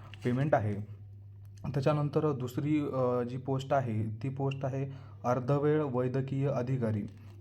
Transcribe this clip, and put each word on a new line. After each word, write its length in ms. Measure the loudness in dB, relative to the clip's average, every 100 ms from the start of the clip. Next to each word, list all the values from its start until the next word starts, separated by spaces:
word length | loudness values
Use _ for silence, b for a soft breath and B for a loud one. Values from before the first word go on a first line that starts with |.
| B B
पेमेंट 300 | 0 2 4
आहे. 420 | 4 4 -2 -6 -12 -16 -16 -18 -18 -18 -10 -4
त्याच्यानंतर 580 | 2 4 4 2 2 2
दुसरी, 480 | 0 -2 -2 2 2
अ, 420 | 2 2 2 2
जी 140 | 0 -4
पोस्ट 360 | -2 -2 2
आहे 500 | 2 2 0 -2 -4
ती 60 | -4
पोस्ट 360 | -2 -2 -2
आहे 220 | -4 -2 -4 B B B
अर्धवेळ 580 | 0 2 2 4 4 4
वैद्यकीय 640 | 2 2 2 0 0 0 0
अधिकारी. 540 | 0 0 0 2 0 -2 B B -10